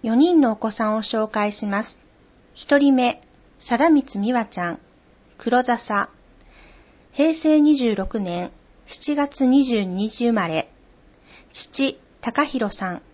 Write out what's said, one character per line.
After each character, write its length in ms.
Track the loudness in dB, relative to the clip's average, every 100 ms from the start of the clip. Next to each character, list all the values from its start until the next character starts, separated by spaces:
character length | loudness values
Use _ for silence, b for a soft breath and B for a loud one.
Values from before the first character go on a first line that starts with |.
四 120 | 0
人 260 | 4 4 4
の 120 | 2
お 40 | 0
子 140 | -6
さ 160 | -4 -2
ん 100 | -2
を 60 |
紹 260 | -4 -4 -4
介 240 | -2 -4
し 140 | -4 -4
ま 160 | -4
す。 180 | -6 -12 _ _ _ _ _
一 240 | -18 0 4
人 180 | 6 4
目、 240 | 2 -2 _ _ _ _
貞 360 | -4 2 4
光 300 | 4 2 -6
美 80 | -2
和 140 | -2 -4
ち 120 | -8
ゃ 120 | -8
ん、 100 | -10 _ _ _ _ _ _
黒 260 | 0 0
笹。 460 | 2 -2 -2 -4 -4 _ _ _ b b b b b b b
平 220 | 0 0
成 260 | 2 2 4
二 160 | 4 4
十 180 | 2
六 260 | -2 -4 -6
年 300 | -6 -6 -8 -14 _ _ -12
七 300 | -8 -4 -2
月 280 | -2 0
二 180 | 4 4
十 200 | 4 0
二 200 | -2 -4
日 240 | -4 -2 0
生 40 |
ま 160 | 0 -2
れ。 220 | -4 -6 _ _ _ _ b b b b
父、 480 | -10 -6 -2 -2 -4 _ _
高 220 | -6 -2 -2
弘 280 | -2 -6
さ 200 | -6 -8
ん。 80 | -10 _